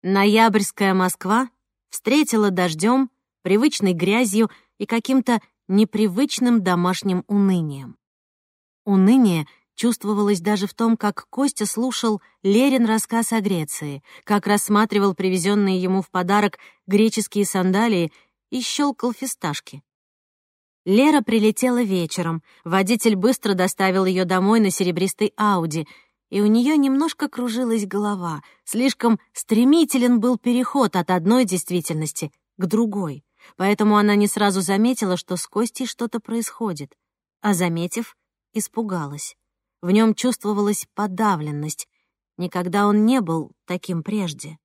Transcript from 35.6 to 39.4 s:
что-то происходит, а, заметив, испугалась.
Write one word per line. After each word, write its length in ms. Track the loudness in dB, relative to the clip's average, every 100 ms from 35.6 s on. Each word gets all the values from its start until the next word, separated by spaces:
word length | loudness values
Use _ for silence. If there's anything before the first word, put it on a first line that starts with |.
| -4 -6 -10
что-то 340 | -8 -8 -8
происходит, 720 | -6 -6 -6 -6 -8 -8 -12 _ _ _ _ _
а, 140 | -2
заметив, 600 | 0 0 -2 -4 -6 -10 _ _ _ _
испугалась. 840 | -8 -6 -8 -6 -6 -6 -10 -14 -18